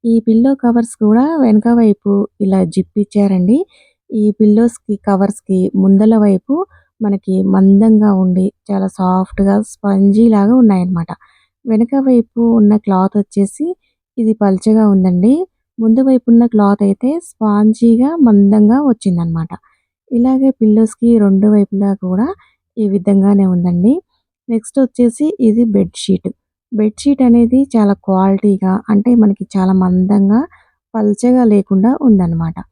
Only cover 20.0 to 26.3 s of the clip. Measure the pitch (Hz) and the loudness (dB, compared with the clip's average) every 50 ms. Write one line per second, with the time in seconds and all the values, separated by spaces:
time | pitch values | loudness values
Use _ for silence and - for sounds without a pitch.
20 | _ _ 269 233 240 254 262 262 269 269 262 _ 226 214 208 220 226 220 - _ | _ _ -4 -2 0 0 0 0 0 -2 0 _ 0 2 2 2 2 0 -2 _
21 | 233 233 233 226 208 202 196 190 202 208 208 208 202 - 202 196 196 196 196 - | 0 2 2 2 2 2 2 2 2 2 2 2 0 -2 -2 -4 -2 -4 -4 -4
22 | - 185 185 190 240 320 403 _ _ _ _ _ _ _ _ - 214 202 190 196 | -6 -6 -4 -4 -4 -4 -6 _ _ _ _ _ _ _ _ -6 -4 -2 -2 -2
23 | 180 202 202 196 190 202 202 196 196 185 180 180 175 180 175 175 180 220 285 370 | -2 0 0 2 2 2 2 2 0 0 0 0 -2 -2 -2 0 0 0 0 0
24 | _ _ _ _ _ _ _ _ _ - 233 226 220 - _ 277 262 247 _ - | _ _ _ _ _ _ _ _ _ -6 -6 -6 -6 -6 _ -2 -2 -2 _ -2
25 | 247 233 233 - 294 311 - - 262 220 208 233 240 226 196 196 196 175 _ - | -2 -2 0 -2 -4 -4 -2 0 0 0 2 0 0 0 0 -2 -2 -2 _ -12
26 | - - 190 180 _ 185 | -4 -4 -4 -4 _ -10